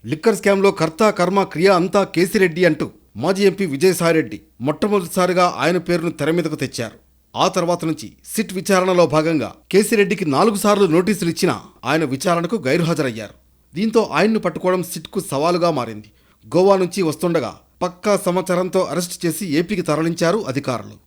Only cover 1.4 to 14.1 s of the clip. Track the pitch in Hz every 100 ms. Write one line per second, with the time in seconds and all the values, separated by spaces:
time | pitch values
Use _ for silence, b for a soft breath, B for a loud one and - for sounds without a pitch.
1.4 | 185 151 190 180 185 202 190 156 185 214
2.4 | 185 160 180 - 135 - _ 101 147 196
3.4 | 202 196 190 135 185 180 170 160 123 101
4.4 | _ _ 127 156 214 202 170 - 180 180
5.4 | 180 - 143 180 175 175 175 - 143 170
6.4 | 165 151 131 - 110 - _ _ _ 117
7.4 | 175 185 175 170 165 156 107 - - -
8.4 | 190 185 - 190 185 180 165 151 156 160
9.4 | 104 - _ 185 208 226 196 208 170 135
10.4 | 208 202 202 202 196 160 185 202 165 156
11.4 | 180 107 - _ 123 156 151 131 180 170
12.4 | 170 233 127 160 165 156 135 113 104 -
13.4 | _ _ _ 151 220 220 202